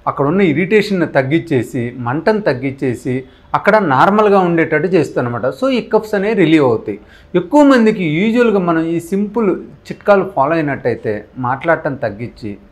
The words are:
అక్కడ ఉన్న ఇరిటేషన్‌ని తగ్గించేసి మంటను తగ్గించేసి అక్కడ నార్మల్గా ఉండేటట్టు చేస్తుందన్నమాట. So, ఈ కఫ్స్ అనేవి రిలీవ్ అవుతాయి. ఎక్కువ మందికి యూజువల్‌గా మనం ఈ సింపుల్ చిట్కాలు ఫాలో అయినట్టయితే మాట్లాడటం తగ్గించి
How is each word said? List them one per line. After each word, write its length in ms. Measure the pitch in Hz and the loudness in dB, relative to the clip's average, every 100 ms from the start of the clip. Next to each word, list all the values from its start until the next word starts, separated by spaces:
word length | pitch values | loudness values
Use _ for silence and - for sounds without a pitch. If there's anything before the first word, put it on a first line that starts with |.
| 139 | -6
అక్కడ 180 | 135 139 | -2 0
ఉన్న 160 | 190 | 2
ఇరిటేషన్‌ని 680 | 185 143 185 214 - 185 156 139 | 2 0 2 0 0 -2 -2 -2
తగ్గించేసి 680 | 131 160 - 131 110 127 120 127 | 0 -2 0 -2 -2 -6 -8 -6
మంటను 440 | 120 147 185 214 | -6 -2 0 0
తగ్గించేసి 720 | 180 123 135 135 135 110 139 127 131 - _ | -2 -2 -4 -4 -4 -4 -4 -6 -8 -20 _
అక్కడ 220 | 143 208 214 175 | -2 2 2 4
నార్మల్గా 460 | 131 180 208 208 196 | 4 4 4 4 4
ఉండేటట్టు 480 | 175 165 156 151 175 | 4 2 0 0 0
చేస్తుందన్నమాట. 580 | 175 135 156 123 120 123 - | 0 0 -2 -4 -4 -4 -2
So, 80 | 262 | -2
ఈ 100 | 247 208 | -2 0
కఫ్స్ 220 | 214 214 202 | -2 0 -4
అనేవి 200 | 202 208 | -2 2
రిలీవ్ 300 | 156 160 131 | 4 4 2
అవుతాయి. 320 | 107 - 101 - - - | 0 -4 -12 -14 -20 -6
ఎక్కువ 280 | 175 175 294 | -4 2 4
మందికి 420 | 285 254 220 185 165 156 | 6 6 4 2 -2 0
యూజువల్‌గా 440 | 220 240 233 196 175 | 0 2 2 2 0
మనం 140 | 160 165 | 0 -2
ఈ 140 | 170 | -4
సింపుల్ 500 | - 196 208 240 202 123 - - - | -4 -4 -4 -2 -2 -2 -6 -18 -16
చిట్కాలు 380 | - - 202 175 143 | -4 2 2 2 -2
ఫాలో 180 | 139 165 | 0 0
అయినట్టయితే 580 | 147 127 123 110 117 104 - 127 | -2 -4 -4 -4 -4 -6 -8 -8
మాట్లాడటం 580 | 123 131 165 160 156 131 | -6 -4 -2 -2 -2 -6
తగ్గించి 560 | 113 101 113 - 107 98 - | -6 -6 -12 -12 -12 -12 -16